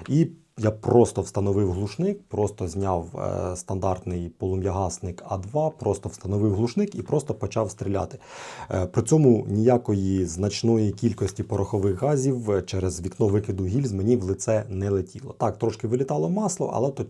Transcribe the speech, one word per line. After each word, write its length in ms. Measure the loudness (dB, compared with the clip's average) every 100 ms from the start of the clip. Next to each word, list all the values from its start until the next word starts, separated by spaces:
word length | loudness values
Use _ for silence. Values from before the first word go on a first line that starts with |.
| 0
І 180 | 2 2 -2 _ -2
я 120 | -2
просто 520 | 0 6 8 8 2
встановив 500 | -4 -2 0 2 2
глушник, 500 | 0 -4 -2 -2 -2 -6
просто 400 | -2 -2 -2 -6
зняв, 380 | -2 0 0 -2 -6
е, 400 | -4 -4 -4 -6
стандартний 720 | -6 -2 0 -2 -4 -6 -6
полум'ягасник 960 | -6 -4 -2 -2 -2 -2 -4 -8 -10 -8
А 100 | -6
два, 320 | -4 -2 -2
просто 380 | -2 -2 -2 -4
встановив 460 | -10 -4 0 2
глушник 400 | 2 0 0 -2
і 80 | -4
просто 320 | -2 -2 -2
почав 360 | -6 -4 -2 -4
стріляти. 480 | -4 -4 -2 -4 -8 -18 -18 -16 -14 -4
Е, 160 | -2 0
при 160 | 0
цьому 440 | 4 6 8 6 2
ніякої 800 | 2 4 4 2 0 2 2 0
значної 680 | -2 -2 0 2 4 2
кількості 500 | 2 -2 0 -4 -4
порохових 600 | -4 -2 0 0 0 2
газів, 480 | 2 2 2 0 0
е, 120 | 0
через 400 | 0 -2 -2 -2
вікно 260 | -8 0 2
викиду 380 | 2 0 -2 0
гільз 260 | 0 -2
мені 240 | 0 2 2
в 80 |
лице 400 | 2 -4 0 -2 -2
не 220 | -4 0
летіло. 440 | 0 -2 -10 -16 -4
Так, 200 | -4 0
трошки 300 | -2 -2 -2
вилітало 420 | 0 0 0 0
масло, 400 | 0 -2 -2 -2
але 160 | 0 -2
то, 140 | -2